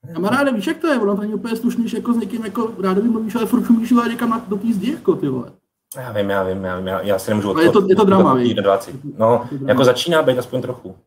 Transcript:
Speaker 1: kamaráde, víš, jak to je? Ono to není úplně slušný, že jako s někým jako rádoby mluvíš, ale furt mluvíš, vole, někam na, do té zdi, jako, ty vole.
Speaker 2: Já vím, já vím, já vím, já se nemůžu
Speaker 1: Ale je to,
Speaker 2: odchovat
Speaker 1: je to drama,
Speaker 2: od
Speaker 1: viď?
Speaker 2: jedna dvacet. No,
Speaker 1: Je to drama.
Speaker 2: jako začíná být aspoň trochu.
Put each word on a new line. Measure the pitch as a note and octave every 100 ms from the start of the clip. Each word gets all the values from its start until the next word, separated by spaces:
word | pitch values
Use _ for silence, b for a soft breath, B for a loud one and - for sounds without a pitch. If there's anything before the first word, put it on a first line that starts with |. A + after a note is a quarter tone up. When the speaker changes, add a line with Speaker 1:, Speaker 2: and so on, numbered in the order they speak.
| -
Speaker 1:
kamaráde, | E3 F#3+ B3+ C#4+
víš, | A3+ G3
jak | D#4+
to | E4
je? | C4
Ono | G3+ G3
to |
není | G#3
úplně | G#3 A3+ A3+
slušný, | A#3+ G#3+ A3
že | G#3
jako | A#3+
s | A#3
někým | G3+ A#3
jako | A3 A3 A3+ F#3
rádoby | F#3+ F#3+ A#3+
mluvíš, | A3 A3
ale | A3+ A3+
furt | B3 -
mluvíš, | A3+ A3+
vole, | A#3+ A#3
někam | A#3 A#3
na, | A3+ -
do | G3+
té | A3+
zdi, | G3+ A#3
jako, | D#4 - D#3+
ty | D3
vole. | B2+ A#2 - _ _ _ C#3
Speaker 2:
Já | B2
vím, | G#2+ G2+
já | G2
vím, | F#2+ F#2+
já | F#2 F#2
vím, | F#2
já | F#2+ G2 F#2+
se | -
nemůžu | G#2+ G2+
Speaker 1:
Ale | G2
je | -
to, | G#3+
Speaker 2:
odchovat | F#3+
Speaker 1:
je | F#3
to |
drama, | G3 F#3+ D#3+
Speaker 2:
od | C3
Speaker 1:
viď? | A#2+
Speaker 2:
jedna | G#2
dvacet. | G2+ G2 - - - -
No, | A2 A#2
Speaker 1:
Je | A#2+
to | C#3+
drama. | C3+
Speaker 2:
jako | B2+
začíná | B2+ B2 F3 D#3+
být | C#3 B2+
aspoň | - B2+
trochu. | A2 - F#2 F2